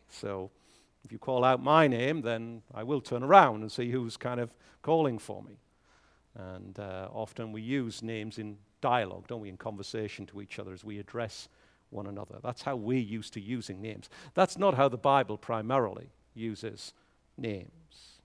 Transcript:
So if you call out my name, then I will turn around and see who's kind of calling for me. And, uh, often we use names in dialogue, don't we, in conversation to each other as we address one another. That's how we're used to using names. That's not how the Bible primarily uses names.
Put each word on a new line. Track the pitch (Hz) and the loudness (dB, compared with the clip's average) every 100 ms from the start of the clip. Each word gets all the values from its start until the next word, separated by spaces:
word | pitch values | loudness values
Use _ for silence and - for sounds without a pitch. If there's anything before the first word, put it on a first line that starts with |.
| _ | _
So | - 101 98 95 _ _ - _ _ | -10 -6 -6 -8 _ _ -20 _ _
if | - | -16
you | 107 | -10
call | - 127 | 0 4
out | 127 127 | 6 6
my | 131 156 151 | 6 8 8
name, | 117 131 160 | 6 0 -2
then | 113 113 117 113 - | -2 -4 -6 -12 -14
I | 110 | -8
will | 117 143 | -4 -4
turn | - 120 | -2 -2
around | 135 190 143 107 | 10 10 10 6
and | 107 | -6
see | - 120 | -4 -2
who's | 127 117 - | -2 -4 -6
kind | 127 123 | -6 -4
of | 120 - - - | -6 -8 -20 -8
calling | - 160 147 113 | 0 2 2 -2
for | - 101 | -8 -14
me. | 104 101 _ _ _ _ _ _ _ | -14 -20 _ _ _ _ _ _ _
And, | - 92 92 98 95 | -16 -14 -12 -14 -12
uh, | 101 92 95 | -10 -8 -8
often | 110 107 - 110 | -8 -8 -8 -8
we | 110 | -8
use | 113 139 117 - | -4 -2 -2 -6
names | 113 110 107 113 | -8 -6 -8 -8
in | 107 104 _ - | -10 -12 _ -2
dialogue, | 135 123 98 92 - | 2 2 2 -6 -10
don't | 117 | -10
we, | 101 | -10
in | 92 | -10
conversation | 113 101 98 110 104 - 98 | -10 -10 -8 -6 -6 -8 -12
to | 101 | -14
each | 101 - | -14 -12
other | 95 | -12
as | 92 | -12
we | 107 104 | -12 -12
address | 98 120 113 - - _ _ _ - | -8 -6 -6 -8 -18 _ _ _ -14
one | 110 101 | -10 -10
another. | 101 101 - | -10 -12 -10
That's | 120 123 | -8 -6
how | 139 127 | -4 -4
we're | 104 127 | 0 0
used | 104 110 - | 0 -6 -8
to | 113 | -10
using | 101 123 - 95 | -6 -6 -8 -10
names. | 110 104 - - 139 | -10 -12 -16 -20 -4
That's | - 185 175 | 2 2 4
not | 196 | 2
how | 131 139 | 4 4
the | 120 | 4
Bible | 139 135 120 104 | 4 4 4 -4
primarily | - 113 110 135 110 101 - _ _ | -4 -4 0 2 0 -4 -14 _ _
uses | 113 113 104 113 101 - - _ _ _ - | -8 -8 -6 -10 -10 -16 -18 _ _ _ -8
names. | 117 98 - - - - - - | -6 -6 -10 -20 -20 -20 -20 -20